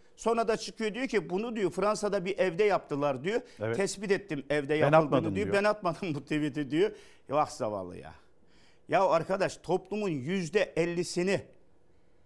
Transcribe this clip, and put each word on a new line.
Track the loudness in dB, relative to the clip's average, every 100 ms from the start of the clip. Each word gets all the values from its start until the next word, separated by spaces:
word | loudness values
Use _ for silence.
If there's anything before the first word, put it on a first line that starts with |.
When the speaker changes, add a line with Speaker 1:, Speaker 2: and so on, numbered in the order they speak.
| -20 -4
Speaker 1:
Sonra | 0 2 2
da | 0
çıkıyor | -4 -4 -4
diyor | -2 -2
ki | -2 0
bunu | -2 -2 0
diyor | 0
Fransa'da | 2 0 0 0 0 0
bir | 0
evde | 0 2
yaptılar | 2 2 0 -2 0 0
diyor. | -2 -2 -4 -6
Speaker 2:
Evet. | -2 0
Speaker 1:
Tespit | -2 -2 -2
ettim | -2 -2 -6 -2
evde | -2 0
Speaker 2:
"Ben | 2
Speaker 1:
yapıldığını," | 6 6 6
Speaker 2:
atmadım, | 2 2 -2
Speaker 1:
diyor. | 0
Speaker 2:
diyor. | 2
Speaker 1:
"Ben |
atmadım | 2 0 -2 -4 -4 -4
bu |
tweet'i," | -2 -2 -2 -4 -2
diyor. | 0 0 -2 -18 -18 -2
Vah | 0 0
zavallı | -2 -4 -4 -6 -12
ya. | -16 -18 -20 -20 -20 -20 -20 -18 0
Ya | 2 4
arkadaş, | 2 2 0 -2 -4
toplumun | -2 -2 -2 -4 -2
yüzde | -2 -2 -4 0 0 0 0
ellisini | 0 0 -2 0 0 0 -2 -20 -20 -20 -20 -20 -20 -20